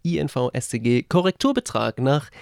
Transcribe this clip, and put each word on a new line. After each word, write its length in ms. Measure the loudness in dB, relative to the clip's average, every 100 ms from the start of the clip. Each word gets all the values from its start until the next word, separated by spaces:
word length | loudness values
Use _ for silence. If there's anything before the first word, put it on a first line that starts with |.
| -4
I 140 | -2
N 100 | -2
V 220 | -2 -2
S 160 | -4 -4
T 100 | -2
G. 240 | 2 2
Korrekturbetrag 960 | 2 2 2 0 0 0 -2 -4 -4 0
nach 300 | 0 0 -2 -20